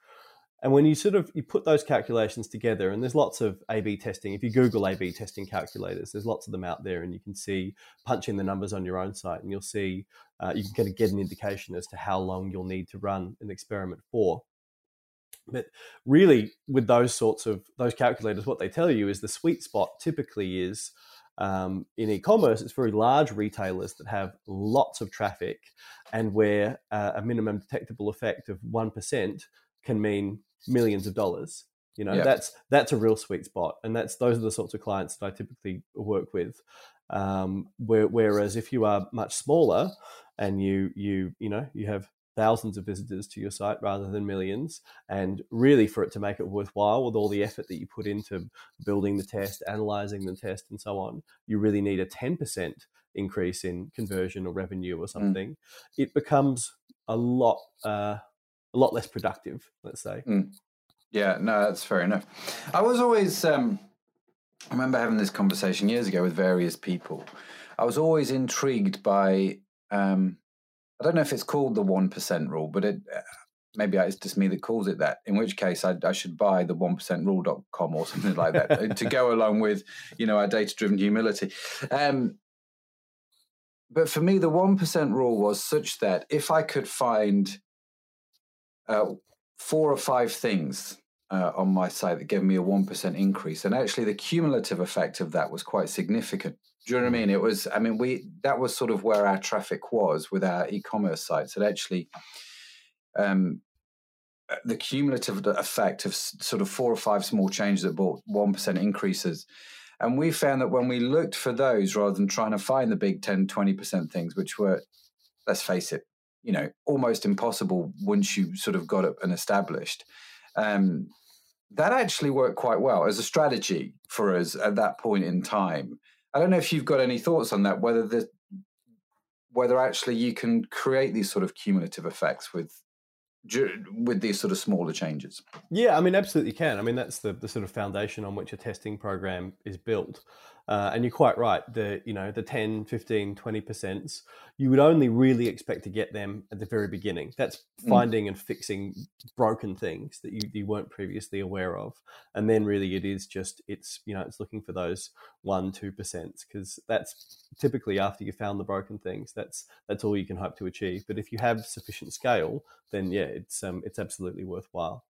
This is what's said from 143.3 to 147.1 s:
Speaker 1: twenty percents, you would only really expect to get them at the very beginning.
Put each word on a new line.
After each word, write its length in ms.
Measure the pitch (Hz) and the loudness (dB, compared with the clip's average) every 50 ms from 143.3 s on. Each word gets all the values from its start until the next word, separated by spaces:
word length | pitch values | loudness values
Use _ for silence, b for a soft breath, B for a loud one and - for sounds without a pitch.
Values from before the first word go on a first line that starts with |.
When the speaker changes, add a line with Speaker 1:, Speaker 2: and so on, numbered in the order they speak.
| 101 | -6
Speaker 1:
twenty 260 | - - 117 110 110 | -8 -8 -6 -6 -6
percents, 640 | 104 - 110 - - 95 95 101 - 151 - - B B B B B B B | -6 -8 -10 -8 -6 -6 -6 -6 -8 -10 -14 -16 B B B B B B B
you 140 | - 139 131 | 0 4 6
would 80 | 135 135 | 8 10
only 320 | 143 156 165 160 139 120 | 10 10 8 8 6 4
really 360 | 113 120 131 131 127 117 120 | 6 6 6 6 6 4 2
expect 380 | 113 90 - - - - - - | 0 -2 -4 -6 -8 -8 -8 -8
to 60 | 104 | -6
get 240 | 92 110 101 - - | -4 -4 -4 -4 -6
them 300 | 104 101 98 101 104 98 _ | -8 -8 -8 -10 -10 -12 _
at 80 | 110 98 | -12 -10
the 60 | 107 | -8
very 240 | 90 120 110 104 95 | -4 -2 -2 -2 -2
beginning. 460 | 101 92 98 104 | -4 -6 -4 -4